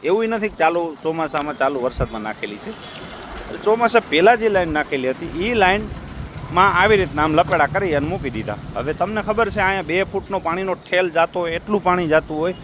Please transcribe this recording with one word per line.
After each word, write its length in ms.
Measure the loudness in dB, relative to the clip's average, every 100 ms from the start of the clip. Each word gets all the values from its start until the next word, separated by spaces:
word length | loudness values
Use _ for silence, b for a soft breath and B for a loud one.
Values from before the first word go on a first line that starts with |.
એવું 260 | 2 0 0
નથી 200 | -2 -4
કે 40 | 2
ચાલુ 220 | 2 2 -4 -4
ચોમાસામાં, 540 | -4 -2 -2 -2 -4 0
ચાલુ 200 | 0 0 -4
વરસાદમાં 380 | -2 -4 -4 -8
નાખેલી 320 | -8 -8 -10 -12
છે. 60 | -12 -14 -14 -14 -14 -14 -14 -12 -4
ચોમાસા 400 | 0 2 4 4 2
પહેલાં 260 | 4 6 6
જે 100 | 4
લાઈન 240 | 2 2
નાખેલી 420 | 0 -2 -2 -2 -4
હતી, 160 | -6 -4 -2
ઈ 80 | 2
લાઈનમાં 1120 | 4 2 -2 -10 -12 -12 -12 -12 -4 4 4 6
આવી 180 | 4 4
રીતના 240 | 2 0 2
આમ 140 | 4
લપેડા 280 | 4 4 2
કરી 220 | 2 0 0
અને 120 | -2
મૂકી 220 | -4 -4 -6
દીધા. 220 | -6 -8 -8 -6
હવે 180 | -4
તમને 280 | -2 -2 -2
ખબર 280 | -2 0 0 2
છે 60 |
અહીંયા 280 | 0 0 0
બે 160 | -2 0
ફૂટનો 280 | -4 -4 -4
પાણીનો 360 | -2 -4 -4 -6
ઠેલ 360 | -2 0 2 2
જાતો 220 | 2 0
હોય, 160 | -4 -4
એટલું 260 | -2 0
પાણી 240 | 2 0 4
જાતું 240 | 2 2 -4
હોય 120 | -2 -4